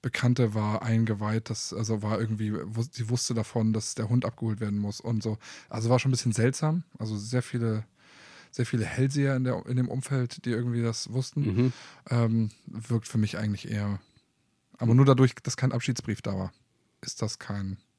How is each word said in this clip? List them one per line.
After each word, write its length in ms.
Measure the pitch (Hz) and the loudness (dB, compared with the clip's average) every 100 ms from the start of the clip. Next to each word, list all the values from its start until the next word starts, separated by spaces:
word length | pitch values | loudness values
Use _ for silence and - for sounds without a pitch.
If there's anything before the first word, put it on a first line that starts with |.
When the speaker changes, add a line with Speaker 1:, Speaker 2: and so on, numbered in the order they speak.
Speaker 1:
Bekannte 520 | 127 - 123 123 117 | -4 2 2 4 2
war 280 | 107 107 107 | 2 0 0
eingeweiht, 680 | 117 113 110 104 104 110 - | 2 2 2 0 0 -2 -2
dass, 220 | 110 - | -8 -6
also 280 | 90 110 107 | -4 -2 -2
war 180 | 104 107 | 0 0
irgendwie, 320 | 110 107 107 | -2 -2 -2
wus-, 360 | 104 80 110 120 | -4 -4 -4 -6
sie 180 | - 110 | -6 -2
wusste 240 | 120 - | -2 0
davon, 380 | 117 110 120 110 | -2 -2 0 2
dass 220 | 110 - - | 2 -2 -6
der 140 | 107 | 0
Hund 160 | 120 117 | 2 0
abgeholt 340 | - 113 107 | -4 -4 -2
werden 180 | 104 104 | -2 -2
muss 220 | 101 98 | -2 -6
und 240 | - 113 | -4 -2
so. 140 | 110 107 - - - | -2 -6 -10 -20 -10
Also 200 | - 113 | -4 4
war 80 | 123 | 4
schon 120 | 135 | 4
ein 20 | |
bisschen 220 | 123 120 | 2 0
seltsam. 500 | 107 117 135 156 170 - - | 2 2 2 0 0 -4 -8
Also 180 | 110 104 | -6 -4
sehr 240 | 107 123 | -2 -2
viele, 440 | - 123 113 107 110 _ - - - - - | -2 -2 0 -2 -6 _ -20 -20 -20 -20 -12
sehr 140 | - 120 | -4 0
viele 180 | 120 95 | 0 0
Hellseher 500 | - 135 143 139 131 | 0 0 2 2 2
in 80 | 127 | 0
der, 200 | 92 - | -2 -2
in 120 | 127 | 0
dem 100 | 123 | 0
Umfeld, 560 | 135 - 139 123 - 120 | -2 -2 -2 -2 -4 -4
die 40 | |
irgendwie 300 | 117 123 117 | -2 0 0
das 280 | 117 113 - | 0 -2 -4
wussten. 280 | 123 127 - | -4 -2 -2
Speaker 2:
Mhm. 320 | 143 98 127 - - - - | 0 2 2 0 -18 -20 -2
Speaker 1:
Ähm, 420 | 120 113 113 107 - - | 2 4 2 0 -6 -14
wirkt 400 | 113 113 117 - | -12 -2 -2 0
für 100 | 113 | 0
mich 200 | 107 95 | 0 0
eigentlich 340 | 107 101 - | -2 -2 -4
eher, 280 | 104 101 98 _ _ _ _ _ _ _ - | -4 -2 -4 _ _ _ _ _ _ _ -2
aber 160 | 117 | 6
nur 120 | 120 139 | 8 8
dadurch, 300 | 127 131 - | 8 6 4
dass 200 | - - | -10 -2
kein 160 | 127 | -2
Abschiedsbrief 500 | 123 - 123 - 104 | 0 -2 -4 -4 -4
da 160 | - 95 | -4 -4
war, 160 | 95 _ _ _ _ _ | -6 _ _ _ _ _
ist 220 | - - | -12 -6
das 180 | 107 - | -6 -6
kein 380 | - 101 95 95 _ | -8 -6 -6 -8 _